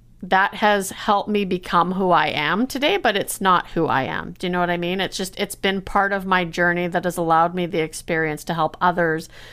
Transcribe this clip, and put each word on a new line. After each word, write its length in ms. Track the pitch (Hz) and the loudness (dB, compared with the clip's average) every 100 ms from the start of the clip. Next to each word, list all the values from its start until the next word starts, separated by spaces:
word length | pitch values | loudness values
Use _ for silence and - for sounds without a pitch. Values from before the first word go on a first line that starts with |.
| - - | -20 -16
that 320 | 180 190 196 208 | 0 2 2 2
has 340 | 214 208 190 | 2 2 0
helped 400 | - - 202 202 | -4 0 0 0
me 160 | 208 196 | -2 0
become 460 | 185 - 185 170 | -4 0 2 2
who 180 | 185 185 | 2 2
I 180 | 165 151 | 2 2
am 360 | - 151 180 262 | 0 0 0 -2
today, 320 | 262 294 392 | 0 0 2
but 180 | 247 202 | 0 0
it's 240 | - - | -2 0
not 280 | 196 180 - | 4 4 2
who 180 | - 151 | -2 0
I 180 | 123 | 0
am. 300 | 127 87 85 175 | -2 -4 -8 -8
Do 80 | 185 | -4
you 40 | |
know 80 | 180 | 0
what 120 | 175 | 0
I 60 | 175 | 0
mean? 220 | 170 190 | -2 -2
It's 160 | 180 - | -4 -4
just, 240 | 190 - | -8 -6
it's 140 | 202 | -6
been 260 | - 196 190 | -2 -2 -2
part 320 | 185 202 196 | -2 0 2
of 140 | 196 185 | 0 0
my 180 | 185 | 0
journey 440 | 175 160 175 175 175 | 0 0 2 2 0
that 160 | 175 | -2
has 140 | 175 170 | -2 -2
allowed 360 | 165 160 175 | 2 4 4
me 140 | 175 175 | 0 -2
the 140 | 165 | -2
experience 640 | 156 - - 165 156 151 - | -4 -6 -4 -2 -2 -4 -6
to 100 | 170 | -2
help 200 | 156 - | -2 0
others 480 | 180 175 165 160 170 - - | 0 2 0 0 -6 -16 -20